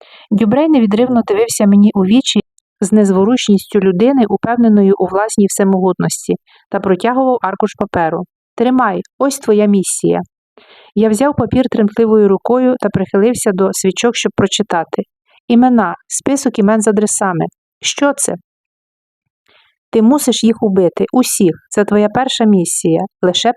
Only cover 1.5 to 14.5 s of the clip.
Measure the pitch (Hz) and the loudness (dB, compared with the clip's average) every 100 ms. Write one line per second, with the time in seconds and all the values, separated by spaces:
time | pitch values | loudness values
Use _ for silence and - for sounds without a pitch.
1.5 | - 208 202 208 208 185 233 - 208 - | 0 2 4 4 2 2 2 2 -2 -4
2.5 | _ _ _ 196 214 202 185 202 247 - | _ _ _ 0 2 2 2 2 0 2
3.5 | 196 - 208 190 180 233 277 226 196 - | 0 0 0 0 2 2 2 0 -2 -2
4.5 | 240 233 208 196 196 185 190 214 - 196 | 0 4 4 4 2 0 -2 -2 0 0
5.5 | - 196 190 185 180 165 - - 180 _ | 0 0 2 0 -2 -4 -6 -6 -8 _
6.5 | _ _ 202 196 185 226 247 262 247 190 | _ _ -6 -2 -2 0 0 0 -2 -4
7.5 | 196 208 - 202 185 165 170 180 _ _ | -4 -6 -6 -6 -2 -2 -4 -8 _ _
8.5 | - 233 254 233 180 - _ 269 269 - | -4 0 0 0 -2 -8 _ -4 -4 0
9.5 | 208 208 202 175 - 170 175 180 _ _ | 2 2 2 0 -4 -2 -2 -6 _ _
10.5 | _ _ - - - 220 214 277 285 226 | _ _ -20 -10 -2 0 0 0 -2 -2
11.5 | 254 262 - 208 - 226 214 202 190 - | -2 -2 0 0 0 2 4 4 2 0
12.5 | 247 254 254 202 196 190 202 214 247 - | 0 0 0 -2 -4 -2 0 0 0 -2
13.5 | 185 190 190 190 185 233 233 208 - 196 | -2 -2 -2 -4 -2 -2 -2 -4 -2 -2